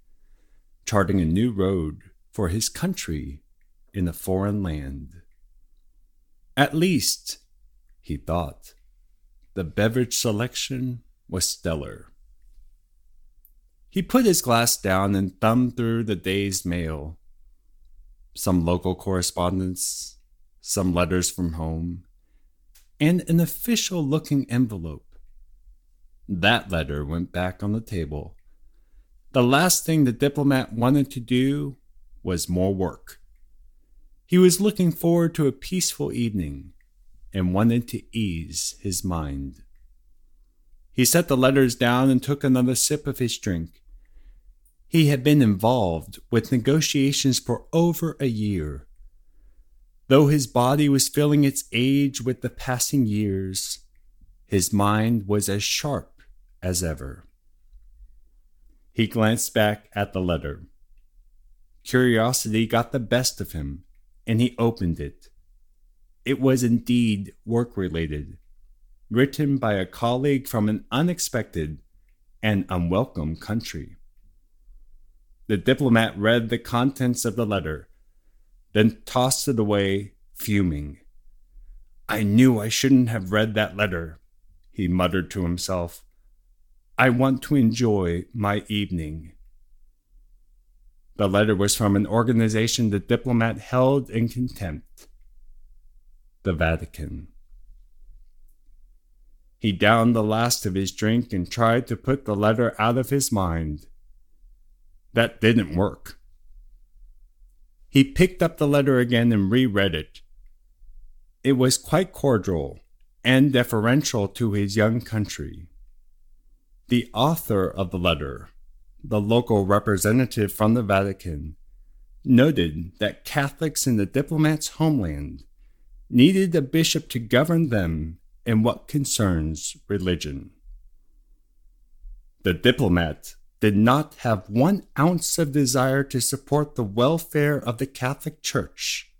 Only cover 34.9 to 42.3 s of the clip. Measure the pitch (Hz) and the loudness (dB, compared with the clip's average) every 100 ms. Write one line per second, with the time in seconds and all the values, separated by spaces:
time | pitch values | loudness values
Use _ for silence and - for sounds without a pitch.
34.9 | 160 170 170 165 165 143 127 - 185 - | 0 0 2 0 0 0 -2 -6 -4 -4
35.9 | - 147 117 117 104 76 69 - - _ | -4 -6 -2 -2 -2 -6 -8 -16 -20 _
36.9 | _ - - - 98 90 92 113 117 120 | _ -20 -20 -8 -2 0 2 2 2 -2
37.9 | 120 - 113 104 82 78 80 - - 101 | -10 -8 -4 -4 -4 -8 -8 -8 -8 -6
38.9 | 90 92 85 73 69 67 - - - - | -4 -4 -4 -6 -8 -10 -14 -20 -20 -20
39.9 | _ _ _ _ _ _ _ _ - _ | _ _ _ _ _ _ _ _ -20 _
40.9 | - 123 135 131 131 127 139 127 117 120 | 0 2 2 2 2 4 4 2 2 2
41.9 | 123 135 127 135 | 4 4 2 0